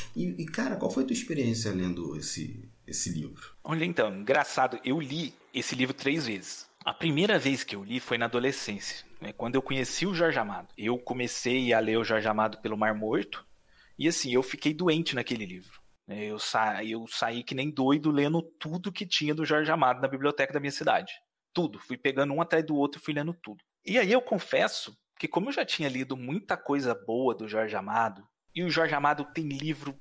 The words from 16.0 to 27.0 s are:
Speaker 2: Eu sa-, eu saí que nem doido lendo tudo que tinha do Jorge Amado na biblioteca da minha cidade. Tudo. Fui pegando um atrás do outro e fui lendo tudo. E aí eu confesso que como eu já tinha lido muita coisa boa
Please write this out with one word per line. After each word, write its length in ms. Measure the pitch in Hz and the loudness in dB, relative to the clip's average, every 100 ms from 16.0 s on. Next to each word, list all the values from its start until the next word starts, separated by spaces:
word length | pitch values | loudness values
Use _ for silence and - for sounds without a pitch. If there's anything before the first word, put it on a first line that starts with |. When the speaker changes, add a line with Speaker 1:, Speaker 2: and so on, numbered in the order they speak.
| - | -12
Speaker 2:
Eu 320 | 104 107 107 | -8 -6 -6
sa-, 440 | - 117 110 104 | -2 2 2 0
eu 220 | 110 113 113 | -4 -6 -6
saí 340 | - 117 120 | -4 -2 -4
que 140 | - 131 | -6 -4
nem 160 | 147 | -2
doido 400 | 135 131 151 156 | 2 4 4 4
lendo 300 | 143 143 165 | 4 4 2
tudo 500 | 165 - 156 175 190 | -2 -10 -8 -6 -6
que 140 | 180 185 | -8 -2
tinha 280 | - 151 | 0 0
do 120 | 151 156 | 0 2
Jorge 260 | 151 156 | 2 4
Amado 300 | 165 127 123 | 4 4 4
na 80 | 135 | 0
biblioteca 420 | 135 143 143 135 | 2 0 2 0
da 80 | 147 | 0
minha 120 | 143 | -2
cidade. 420 | - 151 - - - _ _ _ | -2 2 2 0 -14 _ _ _
Tudo. 260 | 180 165 - | -2 -2 -2
Fui 180 | - 123 | -10 -2
pegando 360 | 139 131 143 | 0 2 2
um 80 | 143 | 2
atrás 240 | 165 160 156 | 4 2 4
do 100 | 147 | 2
outro 240 | 143 143 | 2 0
e 40 | |
fui 100 | - | -4
lendo 200 | 147 151 | -2 -2
tudo. 300 | 170 - 107 _ _ - | -6 -10 -16 _ _ 0
E 120 | 233 | 2
aí 140 | 190 | 4
eu 100 | 247 | 4
confesso 760 | 247 202 - 131 - - - - _ - | 2 -2 0 2 2 0 -8 -14 _ -10
que 100 | 160 | -2
como 220 | 175 240 | -2 0
eu 40 | |
já 100 | 277 | -2
tinha 240 | - - 147 | -2 0 -2
lido 300 | 127 131 127 | -2 -4 -6
muita 400 | 123 185 - 175 | -4 -4 -2 -4
coisa 360 | - 143 127 | 0 0 0
boa 400 | 117 | -2